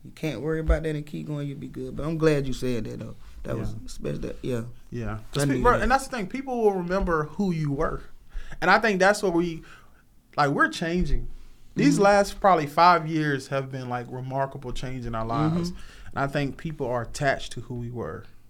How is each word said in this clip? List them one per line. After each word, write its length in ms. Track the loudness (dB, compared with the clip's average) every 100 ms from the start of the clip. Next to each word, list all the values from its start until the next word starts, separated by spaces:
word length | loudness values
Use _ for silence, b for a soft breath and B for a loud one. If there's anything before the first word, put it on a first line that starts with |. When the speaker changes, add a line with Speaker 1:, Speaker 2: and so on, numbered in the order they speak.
Speaker 1:
you 80 | -18
can't 260 | -8 -6 -6
worry 200 | -4 -4
about 220 | 0 0
that 100 | 0 -4
and 80 |
keep 220 | -6 -10 -6
going, 200 | -6 -6
you'll 100 | -8
be 100 | -10
good. 260 | -10 -8 -6
But 100 | -4
I'm 100 | 2
glad 300 | 4 4 0
you 80 |
said 300 | -2 0 -2
that 160 | -4 -8
though. 160 | -10 -12 b b
That 160 | -6 -4
was 120 | -4
Speaker 2:
Yeah. 40 | -6 -8
Speaker 1:
special. 320 | -8 -6 -4
That, 160 | -6 -6
yeah. 200 | -4 -4 -6 -12 -12
Speaker 2:
Yeah. 280 | -6 -6 -6 -6
Speaker 1:
I 40 | -2
Speaker 2:
Pe-, 40 | 2
Speaker 1:
needed 160 | 4
Speaker 2:
bro, 100 | 4
Speaker 1:
that. 100 | 4
Speaker 2:
and 80 | 4
that's 160 | 2 0
the 100 | -6
thing. 100 | -6
People 360 | -6 -4 2
will 100 | 2
remember 520 | 2 0 0 2 0
who 260 | 0 -2 0
you 180 | 0 -2
were, 280 | 0 -2 -4 -10 -16 -10 B B B
and 80 | 4
I 80 | 4
think 200 | 4 4
that's 220 | 4 4
what 120 | 2
we, 280 | 2 0 -4 B B B B _ -20 _ 0
like, 120 | 2
we're 180 | 4 2
changing. 600 | 2 -2 0 2 2 0 b b b -10 2
These 180 | 4
Speaker 1:
Mm-hmm. 80 | 6
Speaker 2:
last 360 | 6 6 4 2
probably 260 | 4 6 4
five 400 | 6 8 8 4
years 420 | 0 2 0 -2
have 220 | -4 -4
been, 180 | -8 -4
like, 180 | -6 -6
remarkable 640 | -8 -4 -2 -2 -4 -6
change 320 | -6 -4 -6 -4
in 80 |
our 100 | -4 -2
lives, 440 | 2 2 2 -2
Speaker 1:
Mm-hmm. 100 | -6 B B B -4
Speaker 2:
and 80 |
I 20 | -2
think 280 | 0 -2 -4
people 300 | -8 -4 -2
are 160 | -2
attached 500 | -4 0 0 0 -4
to 80 | -10
who 120 | -8
we 160 | -8 -6
were 340 | -6 -6 -8 -12 -18